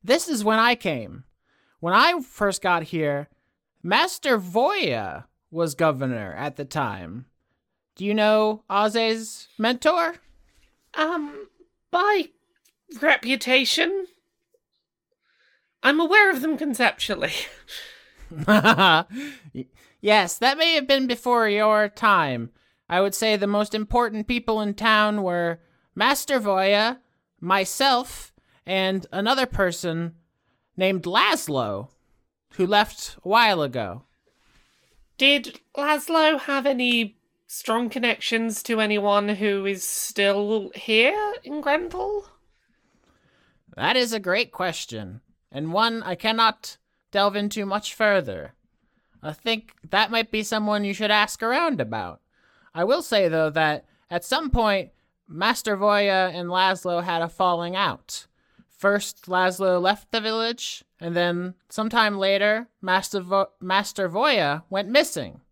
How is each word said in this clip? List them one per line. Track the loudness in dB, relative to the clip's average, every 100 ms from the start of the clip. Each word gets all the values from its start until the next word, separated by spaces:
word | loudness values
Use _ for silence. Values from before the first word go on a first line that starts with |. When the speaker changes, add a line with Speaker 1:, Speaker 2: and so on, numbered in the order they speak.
Speaker 1:
This | 2 0 2
is | -2
when | 2 4
I | 4 2
came. | -2 -4 -8 -16 -20 _ _ _ _ _
When | 2
I | 4 4 2
first | -6 -2 -2 0
got | 0 0
here, | -2 -4 -2 -2 -6 _ _ _ _ _
Master | 0 2 2 -2 0 -2
Voya | 0 0 2 0 -2 -2 -6 -10 -16 _ _
was | -4 -4 0
governor | 0 0 -4 -4 -6
at | -8 -8 -8
the | -8
time. | -4 -4 -6 -12 -14 -18 _ _ _ _ _ _ _
Do | -2
you |
know | 2 4 4 2 -2 _
Aze's | 0 0 0 0 -2 -6 -16 -20 -4
mentor? | -2 2 2 2 0 -4 _ _ _ _ _ _ _
Speaker 2:
Um, | -4 -2 -2 -6 -12 -18 _ _ _ _
by | 0 2 2 -2 _ _ _ _ _ _ -2
reputation. | 2 2 0 -4 2 2 2 0 0 -2 -6 _ _ _ _ _ _ _ _ _ _ _ _ _ _ _ _ _
I'm | 2 4
aware | 4 6 6
of | 4
them | -2 -2
conceptually. | -4 0 0 0 -6 -4 -4 -4
<laughs> | -10 -14 -20 -18 -18 -20 _ _ -18
Speaker 1:
<laughs> | -8
Y-, | 2 4 6 6 6 6 2 -8 -12 -14 -16 -14 -14 _ _ _
yes, | 2 2 2 0
that | 0 2
may | 2
have | 2 2
been | 2 2
before | -2 0 2 2
your | 2 2 4 2
time. | 0 4 4 2 -2 -6 _ _ _ _
I | 0
would | 0 0
say | 0 2
the | 0
most | 0 0
important | -4 -2 0 0 -2 -4
people | -4 -2 -2
in | -2
town | -2 2 4 2 0
were | -2 -2 -2 -4 _ _ _ -2
Master | 0 0 0 -2
Voya, | 0 2 2 2 2 -4 _ _ _ _
myself, | 0 0 0 0 2 2 -2 -14 -20 _ _ _ -4
and | -2 0 -2 -4
another | -4 -2 0 0
person | 0 -2 -2 -6 -4 -6 -10 _ _ _ _ _ -2
named | 0 0
Laszlo, | 0 2 2 0 -2 -4 -2 -6 -10 _ _ _ _ _ _
who | -4 2
left | 2 2 -4 -16 -12
a | 0
while | 4 4 2
ago. | -2 -4 -6 -8 _ _ _ _ _ _ _ _ _ _ _ _
Speaker 2:
Did | 4 4 0 -18 _ -6
Laszlo | -2 -2 0 2 4 2
have | -2 -2 0
any | 0 2 0 -2 _ _ _ _
strong | -12 -2 -2 -2
connections | -2 -2 -2 -2 -2 -2 -6
to | -4 0
anyone | 2 2 2 2 2
who | 0 0 0 -2
is | -6
still | -6 -6 -6 0 2 2 0 -2 -4 -12
here | 0 4 4 2 -4 -6
in | -10 -6
Grendel? | -2 -2 -2 -6 -6 -6 -8 _ _ _ _ _ _ _ _ _ _ _ _ _ _ -6
Speaker 1:
That | -2 0
is | 0
a | -2
great | -2 -2 -2
question, | -4 -6 -6 -10 -12 -12 -16 _ _ _
and | -8 -4
one | 0 0 -2
I | -8 -4
cannot | -2 2 2 2 -12 -18 _ _ _
delve | 2 2 2
into | -4 -4 -4
much | -4 -6
further. | 0 2 2 0 -10 -12 _ _ _ _ _ _ _
I | -12
think | -8 -4 -4 -6 _ -4
that | 0 0
might | 0 -2
be | -4
someone | -4 -4 -2 -2
you | -2
should | -2 0
ask | 2 2 -2
around | -2 0 0 -2
about. | -4 -6 -8 -12 _ _ _ _ _ -4
I |
will | 0 0
say, | 2 2 2
though, | 2 0
that | 2 0 0 _ _ _
at | -6 -2
some | -4 0
point, | 0 2 0 -4 _ _ _ _
Master | -4 -2 -2 -2 0
Voya | 2 2 2 2 0
and | -2 -4
Laszlo | 0 2 0 -2 -4
had | -2 -2
a | -4
falling | 0 0 0 -4 -2
out. | -4 -4 -12 -16 -16 _ _ _ _
First, | _ 0 0 -4 -14 -4
Laszlo | 0 0 0 0 2
left | 2 0 -2
the | -4
village, | -2 -2 -2 -4 -10 -12 _ _
and | -4 0
then | 0 0 -6 -10 _
sometime | -6 -2 2 0 2
later, | 0 2 2 0 -4 _
Master | 0 0 0 -8
Vo-, | -2 0 0 _
Master | -2 0 0 -4 -4
Voya | 0 2 2 2 -2 -4
went | -6 2
missing. | 2 2 -4 -10 -14 _